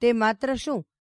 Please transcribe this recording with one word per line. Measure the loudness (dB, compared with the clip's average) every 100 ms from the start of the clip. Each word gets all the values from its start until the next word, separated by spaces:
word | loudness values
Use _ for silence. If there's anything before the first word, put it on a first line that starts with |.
તે | 0
માત્ર | 2 0 0 -4 -4
શું | -4 -6 -6 _